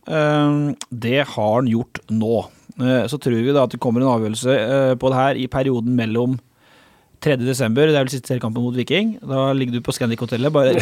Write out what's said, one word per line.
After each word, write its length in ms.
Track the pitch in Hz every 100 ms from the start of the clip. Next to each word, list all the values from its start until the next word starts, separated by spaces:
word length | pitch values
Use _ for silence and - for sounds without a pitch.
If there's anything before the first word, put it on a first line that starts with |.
Eh, 720 | - 156 151 151 147 147 147 123 -
det 240 | 120 117 135 139
har 180 | - 107 113
han 160 | 131
gjort 320 | 113 120 - -
nå. 220 | 110 110 113 - _ - -
Eh, 320 | 127 131 117
så 80 | 139
tror 240 | 135 117
vi 160 | 123 143
da 80 |
at 80 | 123
det 80 | 120
kommer 240 | 127 117
en 80 | 135
avgjørelse, 400 | 120 107 113 123 135
eh, 340 | 110 135 131 123
på 80 | 131
det 140 | 131
her 180 | 135 131
i 80 | 127
perioden 480 | 139 131 123 117 123
mellom 400 | 113 113 123 131 - _ _ - _ _ _ -
tredje 240 | 151 131 123
desember, 400 | 127 117 117 156
det 80 |
er 80 | 147
vel 80 | 131
siste 220 | 131 -
seriekampen 320 | 123 117 113
mot 100 | 123
Viking. 380 | 123 120 160 220 214
Da 300 | 135 135 135
ligger 220 | 135 127 120
du 60 | -
på 60 |
Scandic-hotellet, 560 | - 120 117 117 117 139
bare 220 | 151 131 120